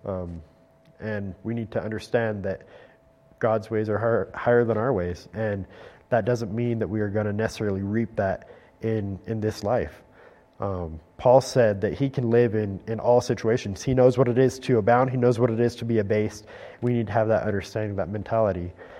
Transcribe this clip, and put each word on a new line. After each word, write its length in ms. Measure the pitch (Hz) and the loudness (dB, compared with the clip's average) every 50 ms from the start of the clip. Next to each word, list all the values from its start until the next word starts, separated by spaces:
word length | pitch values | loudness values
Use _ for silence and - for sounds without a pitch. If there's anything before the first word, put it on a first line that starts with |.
| - | -10
Um, 380 | 101 95 92 90 87 85 82 78 - _ _ _ _ _ _ _ _ - - | -8 -8 -8 -8 -10 -12 -14 -16 -18 _ _ _ _ _ _ _ _ -18 -12
and 360 | - 110 107 104 101 98 85 - - | -10 -8 -6 -6 -8 -8 -10 -10 -8
we 120 | 113 117 | -6 -6
need 160 | 117 113 104 | -6 -6 -6
to 120 | - 117 92 | -6 -6 -6
understand 600 | 110 110 101 - - - 120 117 110 107 101 92 | -6 -6 -8 -6 -2 0 0 0 0 -2 -4 -4
that 180 | - 80 - - - - - - - _ _ _ _ _ _ _ _ _ - | -6 -6 -8 -10 -18 -20 -20 -20 -20 _ _ _ _ _ _ _ _ _ -2
God's 320 | - 113 110 110 107 - | 0 0 0 0 -2 -2
ways 180 | 113 107 110 107 | -4 -2 -2 0
are 80 | 104 101 | -2 0
higher, 320 | 113 117 117 104 95 - - | 0 2 2 0 0 -2 -6
higher 300 | - - 123 120 120 120 | -4 2 4 4 4 4
than 120 | 113 113 | 4 2
our 160 | 107 110 135 131 | 0 0 0 0
ways. 360 | 95 87 87 85 - - - - | 0 -2 -4 -6 -8 -12 -12 -8
And 340 | 110 110 107 101 101 98 - - - - - - - _ - | -6 -4 -4 -4 -6 -8 -10 -14 -20 -20 -20 -20 -18 _ -2
that 160 | 123 113 101 | 0 0 2
doesn't 260 | 113 123 113 117 95 101 | 0 -2 -2 -2 -6 -4
mean 260 | 117 120 120 117 113 | -4 -2 -2 -2 -2
that 80 | 110 82 | -2 -2
we 120 | 104 107 | -2 -2
are 80 | 104 104 | -2 -2
gonna 240 | 101 107 104 104 101 | -2 -2 -2 -2 -2
necessarily 480 | 104 110 110 - - 110 104 98 95 | -2 -2 -4 -4 -4 -4 -2 -2 -2
reap 360 | 98 98 104 113 117 110 - | -2 -2 -2 -2 -2 -2 -2
that 340 | - 101 95 92 - - - - - _ _ _ _ - | -2 -2 -2 -2 -4 -8 -16 -20 -20 _ _ _ _ -4
in, 360 | 113 110 110 101 98 98 90 - | -4 -2 -2 -4 -6 -8 -8 -8
in 140 | - 113 110 | -8 -6 -4
this 220 | 104 107 104 - - | -4 -4 -4 -4 -2
life. 380 | 101 123 117 82 71 - - - _ _ - - - _ _ _ _ _ - | -2 -2 -2 -2 -4 -8 -16 -20 _ _ -20 -20 -20 _ _ _ _ _ -8
Um, 420 | - 101 95 90 87 80 78 80 - _ _ | -6 -6 -6 -6 -6 -8 -10 -12 -16 _ _
Paul 240 | - - 127 123 135 | 0 4 6 6 6
said 400 | 131 - - 135 117 107 104 98 | 6 4 2 2 4 4 2 0
that 140 | 104 101 73 | -2 -4 -2
he 160 | - 139 135 | -2 -4 -4
can 180 | 135 - 123 113 | -2 -2 -2 2
live 260 | 117 120 120 117 101 | 4 4 4 4 2
in, 260 | 110 107 98 98 90 - | -2 -2 -4 -6 -8 -8
in 140 | - 113 107 | -8 -8 -2
all 220 | - 113 123 123 123 | 2 4 4 4 4
situations. 600 | - 120 - - 113 113 127 - 107 98 - - | 2 -2 -2 0 0 0 0 -2 -4 -8 -6 -4
He 120 | 139 131 | 0 4
knows 240 | 127 127 131 120 123 | 6 6 6 6 4
what 100 | 135 123 | 2 2
it 80 | 117 | 4
is 220 | 123 131 127 - - | 4 4 2 2 -2
to 160 | - - 127 | -2 2 2
abound. 340 | 113 98 110 120 123 127 131 | 2 4 6 4 4 4 2
He 60 | 127 | 2
knows 220 | 127 120 123 120 107 | 2 2 4 4 4
what 120 | 123 120 | 2 2
it 80 | 113 110 | 2 2
is 160 | 120 120 120 | 2 0 0
to 100 | - 120 | -2 -4
be 120 | 117 117 110 | -2 0 0
abased. 460 | 101 98 110 107 107 107 - - - - - - - - - - 120 | 2 2 2 0 0 0 -4 -8 -18 -18 -20 -20 -18 -18 -10 -4 -2
We 100 | 120 123 | 0 0
need 140 | 117 113 | 0 0
to 60 | 98 101 | 0 0
have 140 | 117 110 107 | 2 2 4
that 160 | 110 104 - | 2 2 2
understanding, 520 | 107 101 98 - - - 110 107 104 101 | 0 -2 -2 -4 -6 -6 -6 -6 -4 -4
that 140 | 98 92 82 | -4 -4 -4
mentality 640 | 104 104 95 - 113 113 110 101 92 90 87 87 - - - - - - | -4 -6 -6 -2 0 0 2 2 0 -2 -6 -8 -10 -14 -20 -20 -20 -20